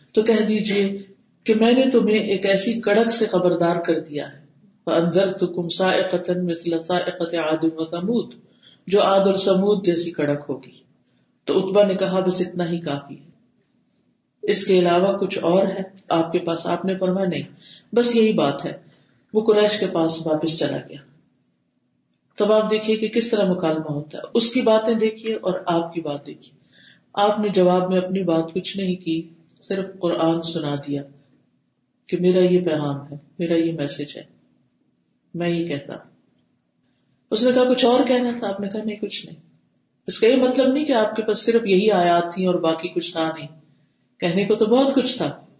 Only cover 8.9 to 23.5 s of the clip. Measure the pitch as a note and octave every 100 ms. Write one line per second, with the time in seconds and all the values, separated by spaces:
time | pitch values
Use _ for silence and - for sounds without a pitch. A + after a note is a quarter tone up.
8.9 | G3+ - G3 G3 F#3+ G3 F#3+ G3+ G3 F3+
9.9 | E3+ E3 D#3+ C#3+ C#3+ - B2+ - - _
10.9 | _ _ _ _ _ - D3+ F#3+ G3+ G3
11.9 | F#3 F#3 F#3 F#3 F3+ F3 F3+ E3+ E3+ D#3
12.9 | C#3+ - - - _ _ _ _ _ _
13.9 | _ _ _ _ _ - G3 - F#3 F3
14.9 | F3 G3 G3 F#3+ - E3+ F#3 - - -
15.9 | - - E3 D#3+ F3+ E3+ E3 E3+ F3 F#3+
16.9 | F#3 F#3 F#3 F#3 D3 - - - - -
17.9 | A#3 A#3+ A#3 A3 F3+ C#3+ C#3 D3+ - -
18.9 | _ _ _ _ G#3+ A3 G#3 G#3 - F#3+
19.9 | E3+ D#3+ - E3 D#3 D#3+ - C#3+ C#3 -
20.9 | - - _ _ _ _ _ _ _ _
21.9 | _ _ _ _ - G3+ G#3+ G3+ G#3+ A3
22.9 | G#3+ A3 A#3+ - G#3 F#3+